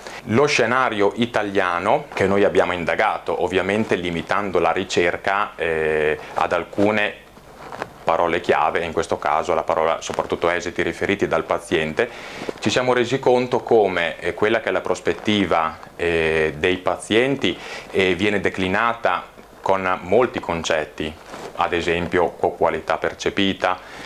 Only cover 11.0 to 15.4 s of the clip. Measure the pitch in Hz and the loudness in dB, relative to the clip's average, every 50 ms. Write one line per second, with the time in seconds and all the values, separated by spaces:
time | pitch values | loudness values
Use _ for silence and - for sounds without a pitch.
11 | 90 87 101 - 92 80 76 80 80 - 90 82 - - 92 82 78 78 78 - | -2 -2 0 0 0 0 0 0 0 0 -2 -4 -2 -2 -2 0 0 0 0 -2
12 | 113 131 - - - - - - - - - - - - - 135 127 127 123 123 | -2 -2 -4 -10 -14 -14 -14 -12 -10 -10 -8 -4 -2 0 0 2 2 2 2 2
13 | 120 113 131 135 139 139 123 123 127 123 - 117 - - 123 113 104 95 92 87 | 2 0 0 0 2 4 4 4 2 0 -2 -2 2 4 4 6 6 4 2 0
14 | 85 80 76 - - 87 82 - - 107 113 113 - 104 95 90 - - 92 90 | 0 -2 -2 -4 -4 -6 -2 0 0 2 2 2 0 0 -2 -2 0 -2 -4 -2
15 | - - 85 - - - 107 104 | -2 -2 -2 -2 0 0 2 2